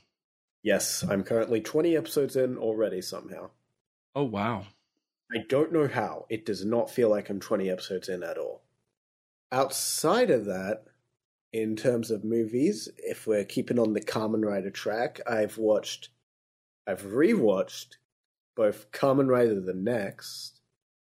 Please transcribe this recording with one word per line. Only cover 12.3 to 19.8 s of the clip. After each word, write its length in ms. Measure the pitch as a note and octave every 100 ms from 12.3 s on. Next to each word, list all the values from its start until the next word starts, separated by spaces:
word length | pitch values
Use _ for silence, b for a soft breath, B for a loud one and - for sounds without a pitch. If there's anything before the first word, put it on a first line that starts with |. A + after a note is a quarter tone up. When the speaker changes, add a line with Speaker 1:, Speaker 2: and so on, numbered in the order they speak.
| A#2 A2 B2 E3 G#3+ - -
Speaker 1:
if 300 | - - -
we're 160 | G#2
keeping 360 | G2 C3 - A#2+
on 120 | A2
the 60 | G#2
Kamen 440 | - A#2+ A2 A2+ G#2
Rider 240 | G2 F#2+
track, 480 | - A2 G#2+ A#2+ - -
I've 280 | A2+ G#2 A2
watched, 500 | A2 G2+ - - - _ _ _ _ _ _ _ -
I've 140 | F#2
rewatched 960 | G2 A#2 F#3 G#3+ A2 F#2+ - - - - _ _ _ _ _ -
both 360 | G#2+ - -
Kamen 340 | - C#3 C3+ C3+
Rider 300 | B2 A#2+ G2
The 140 | F#2
Next 840 | F#2